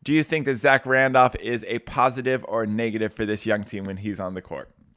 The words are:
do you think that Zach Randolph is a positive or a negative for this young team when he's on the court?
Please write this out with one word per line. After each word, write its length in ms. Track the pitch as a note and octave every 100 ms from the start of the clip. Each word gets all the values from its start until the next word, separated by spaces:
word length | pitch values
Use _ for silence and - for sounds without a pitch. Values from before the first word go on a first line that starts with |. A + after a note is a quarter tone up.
do 100 | -
you 100 | D3+
think 220 | D3 D#3+ C#3
that 100 | B2+
Zach 300 | C#3 C3+ B2+
Randolph 500 | C3 C3 C3 B2+ -
is 280 | A2 A#2+ G#2+
a 120 | A2+
positive 680 | - - B2+ B2+ B2+ C3 -
or 160 | A2+
a 40 | G#2+
negative 460 | G#2+ A2+ A2 G#2+
for 120 | - G#2+
this 200 | G#2+ A2
young 180 | G#2+
team 200 | G2+ G2+
when 140 | G2 F#2+
he's 220 | G#2 F#2+
on 140 | F#2
the 80 | F#2
court? 280 | - C#2+ - _ _